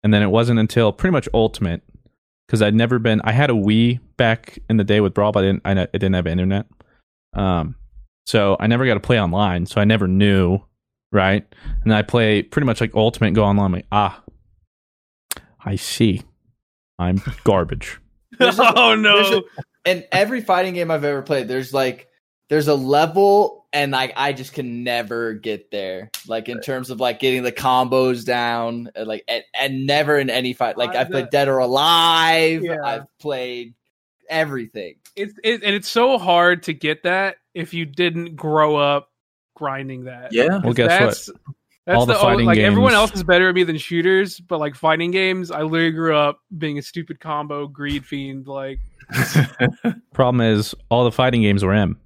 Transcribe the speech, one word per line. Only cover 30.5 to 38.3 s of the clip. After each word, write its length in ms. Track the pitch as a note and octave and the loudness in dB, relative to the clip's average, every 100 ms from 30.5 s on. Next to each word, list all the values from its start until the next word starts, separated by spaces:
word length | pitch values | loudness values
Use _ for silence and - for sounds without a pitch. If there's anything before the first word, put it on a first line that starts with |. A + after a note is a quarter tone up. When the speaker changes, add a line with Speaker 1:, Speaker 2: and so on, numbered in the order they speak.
Speaker 2:
fight. 240 | B2 A#2 G2+ | -4 -4 -2
Like, 160 | A#2+ | -4
Speaker 3:
I 60 | B2 | -2
Speaker 2:
I've 100 | B2+ | -2
played 140 | C3 | -4
Speaker 3:
know. 60 | B2 | -2
Speaker 2:
Dead 180 | C#3+ C#3 | 0 2
or 100 | C3 | 0
Alive. 1040 | B2 C3+ D#3 E3+ E3 E3 E3 E3 D#3+ D#3+ | 0 2 4 4 4 4 4 4 2 0
Speaker 3:
Yeah. 140 | F3 D#3+ | -4 -6
Speaker 2:
I've 340 | C#3 A2+ C#3 _ | -6 -6 -10 _
played 560 | D3+ C3 B2 B2 A#2+ _ _ _ _ _ - | -8 -6 -8 -10 -14 _ _ _ _ _ -6
everything. 640 | D#3+ D#3 C3 A2+ G#2+ F2 - _ | -4 -4 -6 -10 -12 -14 -16 _
Speaker 3:
It's, 200 | - G3+ G#3 | -12 -12 -6
it, 200 | A3 A#3 | -4 -2
and 120 | G#3 | -2
it's 140 | G3+ G#3 | -4 -2
so 300 | A#3 A#3+ B3+ | 0 2 2
hard 460 | F3+ F3 F3 E3+ | 2 4 4 2
to 80 | - | -4
get 300 | D#3 D3+ D#3 | -6 -4 -4
that 340 | F3 F#3 G3 - _ | -2 -2 -2 -8 _
if 200 | F3 E3 | -12 -10
you 100 | E3+ D#3 | -8 -8
didn't 500 | C#3 F3 E3 E3+ | -2 -2 -2 -10